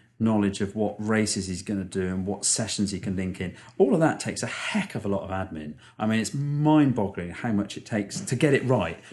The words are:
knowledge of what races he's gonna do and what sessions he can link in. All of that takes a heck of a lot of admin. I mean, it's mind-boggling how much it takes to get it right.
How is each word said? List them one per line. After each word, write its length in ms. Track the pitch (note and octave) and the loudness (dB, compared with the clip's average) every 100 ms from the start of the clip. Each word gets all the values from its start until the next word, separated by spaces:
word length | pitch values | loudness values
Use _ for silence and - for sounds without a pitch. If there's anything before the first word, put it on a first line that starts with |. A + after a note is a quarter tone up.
| _ - | _ -2
knowledge 440 | A2+ G#2+ G2+ - | 2 4 2 0
of 120 | G2+ G#2+ | -4 -2
what 180 | G#2 - | -2 -2
races 500 | G#2+ A2 G#2 G2+ F#2 | 0 2 2 0 -4
he's 140 | F2+ | -6
gonna 220 | - G2+ | -4 -4
do 240 | F2+ F#2+ F#2 | -4 -2 -2
and 180 | F#2 F#2+ | -2 -4
what 200 | G2+ - | -2 0
sessions 460 | - G#2 - G2 | 0 -2 -2 -2
he 80 | F#2 | -2
can 160 | G#2 F#2 | -4 -4
link 240 | F#2 F#2 | -4 -4
in. 120 | F#2 - - - | -6 -8 -4 2
All 160 | G3 | 4
of 60 | E3+ | 6
that 180 | - - | 4 2
takes 240 | A2 - | -4 -6
a 60 | A#2+ | -6
heck 480 | - - G#3+ - A#2 | -6 -4 -4 -4 -4
of 80 | |
a 60 | G2+ | -2
lot 140 | F#2+ | -2
of 60 | E2+ | -2
admin. 440 | F#2+ F#2 D#2+ D2+ - - - | -4 -4 -8 -10 -14 -16 -4
I 60 | A2 | 0
mean, 160 | A2 | 2
it's 120 | - | 0
mind-boggling 960 | C#3+ C#3+ D3 D3+ D#3 C3+ A2+ G2 F#2+ F2 | -2 -2 2 6 8 6 4 0 -2 -8
how 200 | E2+ A#2+ | -4 0
much 240 | G2+ G2 - | 0 0 -6
it 100 | - | -4
takes 360 | G#2+ G2+ - | -4 -2 -6
to 120 | - | -4
get 200 | B2 D3+ | 2 4
it 100 | C3 B2 | 4 4
right. 320 | A#2+ E2 E2 - | 2 0 -6 -6